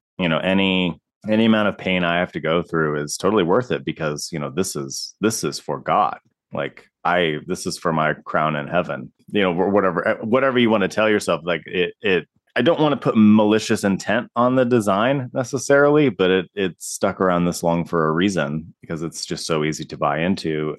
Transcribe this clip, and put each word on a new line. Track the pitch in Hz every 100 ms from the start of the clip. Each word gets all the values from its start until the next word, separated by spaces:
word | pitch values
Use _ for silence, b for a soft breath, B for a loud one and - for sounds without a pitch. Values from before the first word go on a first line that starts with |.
| _ -
You | 87
know, | 78
any, | 92 98 95 92 87 82 _ _ 104
any | 110 113
amount | 110 101
of | -
pain | 95 92
I | 87 87
have | 90
to | 85
go | 78 85
through | 80 82 78 73
is | 73 -
totally | 95 107
worth | 82 110 123
it | 71 76
because, | 78 78 73 -
you | 80
know, | 69
this | 76 92 76
is, | 67 - - -
this | 107 -
is | 73 -
for | - 69
God. | 78 92 82 - _ _ _
Like, | - 71 - - _
I, | 85 90 82 76 87
this | 90 92
is | 78
for | 87
my | 80 78 76 -
crown | 85 78 73
in | 69
heaven," | 87 73 67 64 _ -
you | 104
know, | 92
wh-, | 87 92
whatever, | 101 95 85 104
eh, | 107
whatever | 110 131 135 123
you | 113
wanna | 110 92
tell | 104 110
yourself. | 104 - 82 85
Like, | 82 -
it, | 90 87 -
it, | 104 87 - _ _ 123
I |
don't | 127 143
wanna | 151 127
put | 143 113
malicious | 107 107 104 107 - 107
intent | 101 92 - 113 - 120
on | 123 131
the | 120
design | 120 101 98 123 143 127
necessarily, | 131 127 131 - 143 147 151 139
but | 95 92
it, | 92 82 101
it's | 92 - -
stuck | - 101 92
around | 92 87 87
this | -
long | 85 85 80
for | 82 78
a |
reason | 80 101 87 71 78 85 -
because | - 80
it's | 80 - -
just | 80 -
so | 80
easy | 78 73 76
to | 80
buy | 76 73
into | 90 95 80 78 76